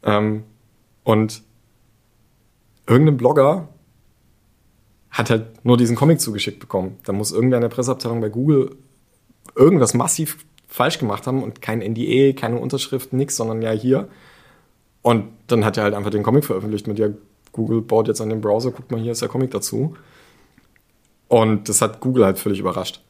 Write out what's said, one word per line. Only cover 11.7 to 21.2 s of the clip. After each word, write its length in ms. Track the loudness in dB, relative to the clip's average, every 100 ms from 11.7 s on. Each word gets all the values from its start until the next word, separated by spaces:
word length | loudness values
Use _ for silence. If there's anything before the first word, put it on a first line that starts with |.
| -6
N 120 | -4
D 380 | -4 0 4 4
A, 20 |
keine 240 | 2 -4 -4
Unterschrift, 560 | -4 -6 -4 -8 -4
nix, 220 | -4 -2 -4
sondern 260 | -4 -4
ja 100 | -4
hier. 380 | -2 2 0 0 -14 -20 _ _ _ _ _ _ _
Und 220 | 0 0 -2 -14 -2
dann 160 | 0
hat 140 | 2 0
er 60 |
halt 100 | -2
einfach 160 | -2 -4
den 140 | -2
Comic 220 | 2 2 0
veröffentlicht 420 | -6 -4 -8 -6
mit, 100 | -2
„Ja, 120 | -2 -4 _ _ _
Google 300 | -8 -2 -2
baut 260 | 0 0 0
jetzt 120 | -2
an 100 | -4
dem 120 | -4
Browser, 300 | -2 -2 -2
guckt 200 | -8 -10
mal, 80 | -8
hier 120 | -6
ist 100 | -6
der 80 | -6
Comic 220 | -4 -4
dazu.“ 440 | -4 -6 -4 -6 -6 _ _ _ _ _ _ _ _ _ _ _ _